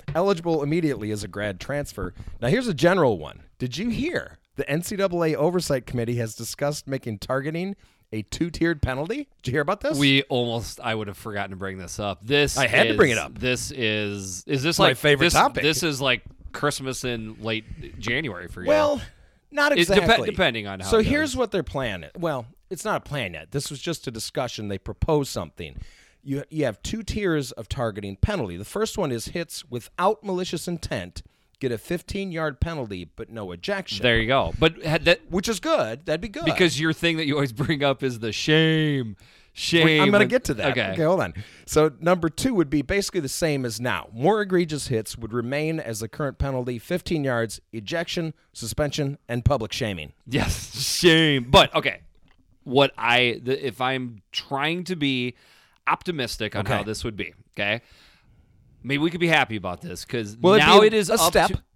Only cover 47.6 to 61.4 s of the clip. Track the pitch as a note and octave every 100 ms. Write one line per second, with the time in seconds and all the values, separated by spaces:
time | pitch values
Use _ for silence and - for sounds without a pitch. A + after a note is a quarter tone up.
47.6 | _ A2+ G2+ E3 F3 F3 D#3+ - _ -
48.6 | A2 - D3 D3+ C#3 C#3+ - A#2+ B2+ C3+
49.6 | A2 - A2 F2 D2 - - C3 - -
50.6 | - - C3+ - F3 D#3+ D#3+ C#3 B2 C#3+
51.6 | B2 D#3 C#3 F#2 - _ _ _ _ _
52.6 | - B2+ C3+ - A#2 A#2+ B2 - B2 C3+
53.6 | C#3 G2+ B2+ C3 B2 A2 _ - - C#3
54.6 | D3+ F3 F3 F3 C#3 B2+ B2 - _ _
55.6 | _ _ - D#3+ - D#3 A#2 - G#2+ G#2
56.6 | G2 G#2 G#2 G#2+ A#2+ G#2 E2+ - _ -
57.6 | G2+ A#2 - _ _ _ _ _ _ _
58.6 | _ _ A#2+ C#3+ E3 E3 E3+ D#3 B2+ G#2+
59.6 | F2+ F2 F3 F2+ - A#2+ G#2 A2+ E3+ G#3+
60.6 | D3+ G3+ G#3+ A3 F#3+ A3+ E3 F3+